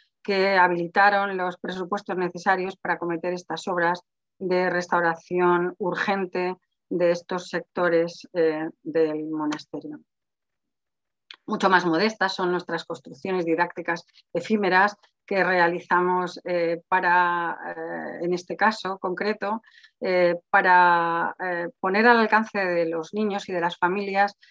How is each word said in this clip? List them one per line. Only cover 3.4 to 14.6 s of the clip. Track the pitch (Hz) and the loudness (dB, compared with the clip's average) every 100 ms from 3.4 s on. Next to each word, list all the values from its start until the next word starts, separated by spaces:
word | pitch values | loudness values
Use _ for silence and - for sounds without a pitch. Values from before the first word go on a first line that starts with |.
| - 160 - | -8 -10 -6
obras | 175 170 175 - _ _ - | -2 0 -2 -8 _ _ -8
de | 185 180 185 | -2 0 0
restauración | 175 175 175 170 165 - 180 180 175 180 - | -2 -2 0 0 -2 -4 2 4 2 0 -4
urgente | 180 170 - 196 185 180 180 185 _ _ - | -4 -4 -2 -2 -4 -4 -4 -6 _ _ -6
de | 180 175 | 0 2
estos | 175 - 180 180 | 0 -4 -8 -6
sectores, | 175 - - 175 165 170 - - | -8 -6 -2 2 2 0 -4 -6
eh, | 180 160 156 160 - | 0 0 0 -6 -10
del | 160 160 160 156 156 | -4 0 0 -2 -6
monasterio. | 156 151 151 - 147 151 151 _ _ _ _ _ _ _ _ _ _ _ _ - - - | -4 -4 -6 -10 -14 -12 -16 _ _ _ _ _ _ _ _ _ _ _ _ -20 -16 -8
Mucho | 214 208 | 0 4
más | 185 175 | 4 4
modestas | 160 214 220 190 - | 2 2 0 -4 -2
son | 180 | -2
nuestras | 180 175 165 - | -2 -4 -8 -8
construcciones | 165 - 160 190 185 165 | -12 -14 -12 -6 -4 0
didácticas | 160 170 - 170 170 - _ _ | 0 -2 -4 -6 -8 -10 _ _
efímeras | 175 170 214 | -6 -2 0